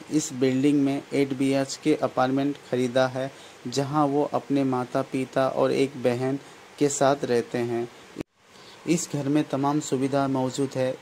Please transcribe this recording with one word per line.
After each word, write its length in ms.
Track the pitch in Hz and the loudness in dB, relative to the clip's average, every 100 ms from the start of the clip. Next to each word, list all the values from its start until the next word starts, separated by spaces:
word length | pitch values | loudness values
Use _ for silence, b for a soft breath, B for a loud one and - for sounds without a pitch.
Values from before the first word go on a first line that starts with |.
| - | -2
इस 220 | 151 151 | -2 -2
बिल्डिंग 480 | 127 131 131 143 143 | 0 2 4 2 4
में 220 | 139 139 - | 2 -2 -2
एट 200 | 135 139 | 0 0
बीएचके 640 | 131 135 139 135 - 156 151 | 0 0 0 -2 -2 0 2
अपार्टमेंट 600 | 131 - 127 135 139 139 - | 0 2 2 2 0 -4 -4
ख़रीदा 380 | 123 127 127 131 | -2 0 2 0
है, 240 | 127 135 B B B 123 | -2 -8 B B B -6
जहां 420 | 123 139 151 147 | -4 0 2 2
वो 200 | 143 143 | 2 0
अपने 300 | 127 - 139 | -2 0 0
माता 380 | 135 127 123 135 | 2 0 -2 -4
पिता 460 | 135 135 131 - 131 | -2 -4 -2 0 0
और 240 | 135 131 | 2 2
एक 180 | 131 135 135 | 2 0 0
बहन 420 | 123 120 131 139 B B - - | 0 0 -2 -4 B B -20 -2
के 100 | 143 | 0
साथ 260 | - 135 143 | 4 2 2
रहते 340 | 131 120 113 123 | 2 0 0 -4
हैं। 320 | 120 117 - - - - - _ _ B B B - | -2 -2 -4 -10 -18 -14 -14 _ _ B B B -2
इस 220 | 170 - | -2 -2
घर 140 | 143 135 | -4 0
में 160 | 151 | 0
तमाम 360 | 151 135 139 147 | 0 0 0 0
सुविधा 480 | 147 135 135 139 135 | 0 -2 0 0 0
मौजूद 420 | 131 131 127 135 131 | 0 -2 -2 -4 -2
है। 220 | 127 127 | -2 -2